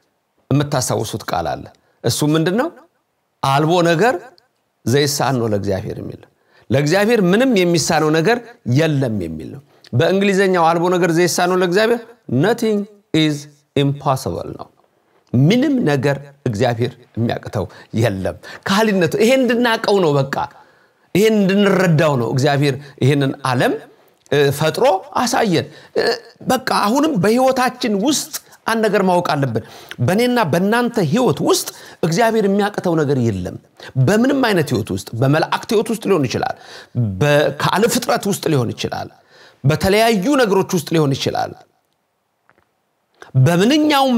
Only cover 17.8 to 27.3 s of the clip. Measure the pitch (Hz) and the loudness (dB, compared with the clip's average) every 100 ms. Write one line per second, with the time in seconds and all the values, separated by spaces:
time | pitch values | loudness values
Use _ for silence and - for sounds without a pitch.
17.8 | - 107 113 95 90 87 - - - 196 | -8 -2 -2 -2 -6 -8 -14 -10 -2 0
18.8 | 220 190 165 214 226 269 247 240 240 226 | 2 2 0 2 2 4 2 0 0 0
19.8 | 220 202 165 143 139 - - - - _ | 0 2 2 0 -2 -6 -8 -12 -20 _
20.8 | _ _ _ 175 220 214 190 196 196 185 | _ _ _ 0 2 2 2 2 2 2
21.8 | 185 156 156 135 113 131 143 143 143 131 | 2 2 2 0 -2 0 0 2 0 -2
22.8 | - - 127 143 135 - 131 127 220 440 | -10 0 2 2 0 -2 -4 0 0 -2
23.8 | - _ _ _ _ 143 143 143 160 160 | -8 _ _ _ _ 0 2 0 -2 0
24.8 | 254 381 - - 240 - 226 156 - - | 0 0 -4 -4 -2 0 0 0 -2 -10
25.8 | - - - 466 - - - 262 262 185 | -8 -2 -2 -4 -10 -10 -4 -2 -2 -2
26.8 | 202 269 311 233 196 | 0 0 0 0 2